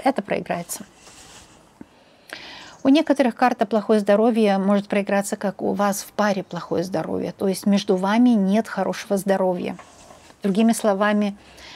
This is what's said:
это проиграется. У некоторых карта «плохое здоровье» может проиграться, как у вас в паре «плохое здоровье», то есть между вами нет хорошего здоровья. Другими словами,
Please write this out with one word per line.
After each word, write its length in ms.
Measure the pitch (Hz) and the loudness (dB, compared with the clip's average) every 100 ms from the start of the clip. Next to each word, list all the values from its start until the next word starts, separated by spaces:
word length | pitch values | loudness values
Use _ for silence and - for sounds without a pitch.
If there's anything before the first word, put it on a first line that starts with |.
это 180 | 269 - | -2 -2
проиграется. 640 | 202 - 180 180 175 - - - - - - - - - _ - - _ _ _ - - - - - - | -4 -4 -4 -6 -8 -12 -14 -20 -20 -20 -20 -20 -20 -20 _ -20 -20 _ _ _ -20 -18 -18 -20 -20 -2
У 60 | - | 2
некоторых 440 | 285 311 285 254 | 4 4 2 0
карта 320 | - 247 247 226 | 2 0 0 -2
«плохое 320 | 220 202 214 | -2 2 2
здоровье» 600 | 202 202 226 226 214 196 | 4 4 4 2 2 2
может 280 | 190 202 196 | 2 0 0
проиграться, 500 | 208 202 202 202 - | -2 0 -2 -2 -4
как 260 | 196 - | -6 -4
у 100 | 208 | -4
вас 300 | 196 202 196 | 0 -2 -2
в 100 | - | -6
паре 320 | - 208 190 | -2 0 0
«плохое 400 | 180 175 - 165 | -6 -10 -4 -4
здоровье», 480 | 185 180 185 185 185 | -2 -4 -4 -6 -6
то 160 | - 202 | -4 -4
есть 180 | 185 208 | -2 0
между 300 | 202 - 185 | 0 2 0
вами 340 | 190 226 247 | 2 4 4
нет 380 | 226 190 214 214 | 4 2 0 0
хорошего 480 | - 185 185 - 202 | -4 -4 -4 -4 -2
здоровья. 600 | 196 190 185 180 190 185 - - - - - - | 0 0 0 -2 -6 -10 -16 -20 -20 -20 -20 -6
Другими 300 | 202 190 226 | -2 2 2
словами, 640 | 226 214 196 208 208 208 202 - - - | 2 0 2 2 0 -2 -6 -16 -20 -20